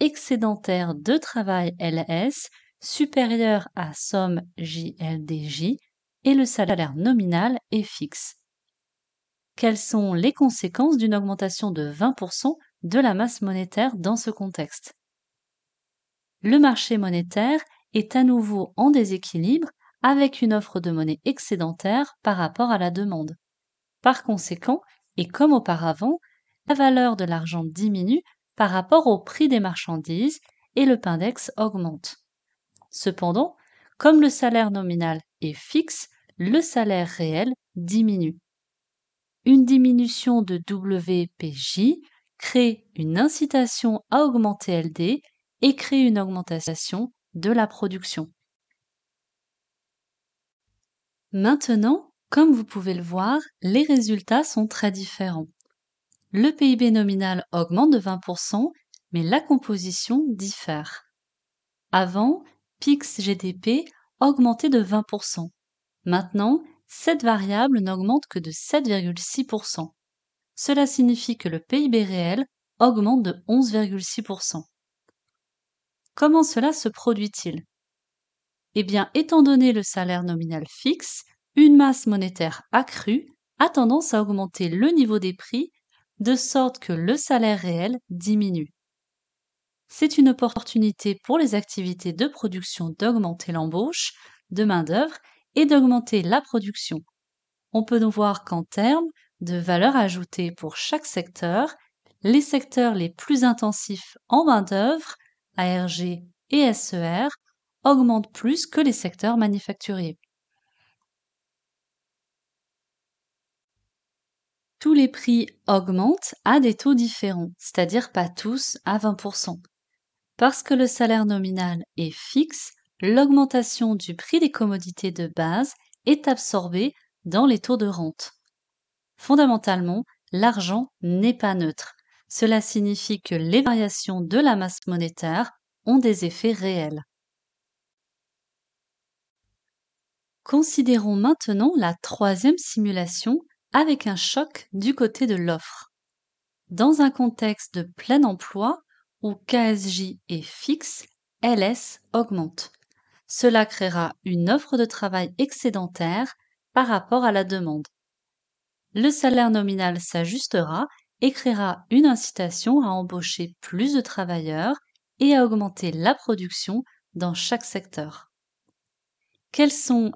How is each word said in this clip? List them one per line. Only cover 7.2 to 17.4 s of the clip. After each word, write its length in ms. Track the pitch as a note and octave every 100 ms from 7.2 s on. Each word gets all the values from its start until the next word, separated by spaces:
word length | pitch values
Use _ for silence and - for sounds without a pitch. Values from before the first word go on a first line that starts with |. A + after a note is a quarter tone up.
| F#3 E3+ A3 B3 -
est 120 | A3
fixe. 540 | G3+ - D3+ - - - _ _ _ _ _ _ _ _ _ _ _ -
Quelles 220 | A3+ G#3+
sont 340 | - A3 G3
les 220 | E3+ A#3
conséquences 640 | - C4+ - F3+ - D4 C#4
d'une 160 | A3
augmentation 560 | G#3 G3 G3 F#3+ - G#3
de 180 | D#3 D3
vingt 240 | D3 A#3
pour 220 | B3+ F3+
cent 220 | - C4+ D#4+ _ _
de 160 | E3+ A#3
la 160 | B3+
masse 260 | F#3+ A#3+ -
monétaire 560 | G3 F#3 F#3 G3+ B3+ G#3+
dans 200 | F#3 A3+
ce 140 | A3+
contexte ? 600 | - F#3+ F3 D3 - - - _ _ _ _ _ _ _ _ _ _ _ _ _ _
Le 160 | G3+ C#4+
marché 400 | C#4+ A3+ - A3
monétaire 600 | F#3+ F3 F3 G3+